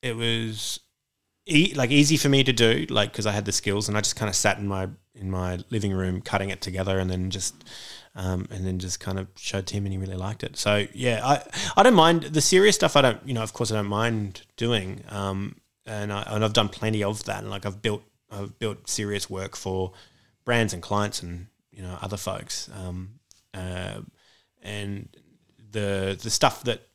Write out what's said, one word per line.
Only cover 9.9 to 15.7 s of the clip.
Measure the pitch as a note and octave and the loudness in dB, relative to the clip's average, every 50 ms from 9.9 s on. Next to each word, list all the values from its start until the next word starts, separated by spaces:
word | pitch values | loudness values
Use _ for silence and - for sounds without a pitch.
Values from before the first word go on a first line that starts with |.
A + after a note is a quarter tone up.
| G2 | -4
he | F#2+ | -6
really | F#2+ F#2+ F#2+ | -6 -6 -6
liked | F#2 F#2 G2+ G#2+ - - | -6 -6 -6 -6 -8 -10
it. | - - | -10 -8
So | - - G#2 G#2 G#2 - - | -4 0 2 2 2 0 -2
yeah, | - - B2+ B2 A#2 A2 A#2 | -6 -2 -2 0 0 0 2
I, | C3 D3 B2+ - - - - - - - | 2 2 2 0 -8 -8 -6 -6 0 4
I | - G#3 | 8 8
don't | B3+ A#3 | 10 10
mind | F3+ D#3+ E3 E3+ E3+ D#3 | 10 8 8 6 4 2
the | D3 D#3 D#3 | 0 0 2
serious | - - F#3+ F#3 G3 G#3+ G3 | 4 6 6 8 8 6 6
stuff. | - - D#3+ - | 4 2 4 6
I | C#3+ | 6
don't, | C3+ B2+ A2 - - | 6 6 4 2 -4
you | C3+ B2+ | -6 -4
know, | A2+ A2 | -4 -4
of | G#2+ - | -4 -4
course | - A#2+ G#2 | -4 -2 0
I | A2 | 0
don't | G#2+ G2+ | 0 0
mind | G2+ G2+ G#2 A2+ A#2 A#2 A2 G#2 G2 F#2 - - _ _ | 0 0 0 2 2 0 0 -2 -4 -8 -12 -20 _ _
doing, | - A#2 A#2 A#2+ G#2+ F#2+ F#2+ G2 G2+ - - | -4 -2 0 0 0 -2 -4 -10 -12 -14 -10
um, | G2+ G2+ G2 G2 G2 G2 G2 - - _ _ _ | -8 -4 -4 -2 -2 -4 -6 -6 -10 _ _ _